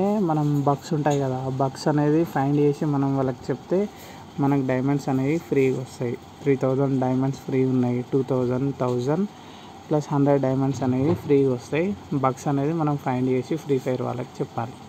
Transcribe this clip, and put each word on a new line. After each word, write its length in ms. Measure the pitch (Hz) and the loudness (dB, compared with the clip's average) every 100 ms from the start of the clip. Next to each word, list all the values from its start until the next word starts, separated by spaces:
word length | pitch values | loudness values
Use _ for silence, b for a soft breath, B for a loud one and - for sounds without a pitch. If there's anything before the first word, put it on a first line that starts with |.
| 196 214 175 | 0 0 0
మనం 180 | 156 147 147 139 | 2 2 2 2
బగ్స్ 220 | 143 - 156 | 0 -2 0
ఉంటాయి 220 | 151 143 135 | 2 2 0
కదా, 120 | 127 131 | -2 -4
ఆ 40 | 131 | 0
బగ్స్ 220 | 135 135 160 | -2 0 0
అనేది 280 | 147 147 156 165 143 | 2 4 2 2 0
ఫైండ్ 240 | 139 147 147 | 2 4 2
చేసి 200 | 143 156 143 | 2 0 2
మనం 140 | 139 135 | 2 2
వాళ్ళకి 240 | 131 123 - | 0 -2 -6
చెప్తే 300 | 131 - 175 202 B B B B - | -6 -2 -2 -2 B B B B -2
మనకు 220 | 139 143 131 | 2 2 2
డైమండ్స్ 380 | 127 135 143 143 | 2 2 0 0
అనేవి 240 | 131 135 165 - | 0 2 0 0
ఫ్రీగా 280 | 139 131 131 127 | 2 4 2 -6
వస్తాయి. 300 | - 123 127 - - | -6 -6 -6 -12 -4
త్రీ 140 | 143 131 | 0 2
థౌజండ్ 340 | 135 135 139 135 127 | 2 2 2 2 2
డైమండ్స్ 380 | 131 135 135 - | 2 0 -2 -2
ఫ్రీ 140 | 135 131 127 | 0 2 2
ఉన్నాయి, 260 | 123 123 120 | 2 0 0
టూ 80 | 139 131 | 0 0
థౌజండ్, 380 | 131 123 127 139 131 | 0 0 0 -2 0
థౌజండ్ 440 | 123 123 123 156 202 B B B B B - | 0 0 0 0 -2 B B B B B -2
ప్లస్ 180 | 151 147 | -2 2
హండ్రెడ్ 300 | 147 139 143 135 | 2 4 4 2
డైమండ్స్ 340 | 131 135 135 131 | 0 0 0 0
అనేవి 260 | 127 143 180 | 2 2 0
ఫ్రీగా 260 | 170 139 135 123 | 2 4 4 0
వస్తాయి. 300 | - 143 185 202 - 143 131 | -2 -2 -2 -4 -4 0 0
బగ్స్ 200 | 123 - | 0 -2
అనేది 220 | 139 143 165 | 0 0 0
మనం 140 | 151 143 143 | 0 -2 -2
ఫైండ్ 240 | 127 127 | 0 0
చేసి 200 | 127 123 160 | 0 -2 -4
ఫ్రీ 120 | 147 131 131 | -2 -2 0
ఫైర్ 180 | 127 123 | -2 -2
వాళ్ళకి 260 | 120 123 - | -4 -8 -8
చెప్పాలి. 360 | 143 - 117 - | -6 -6 -8 -8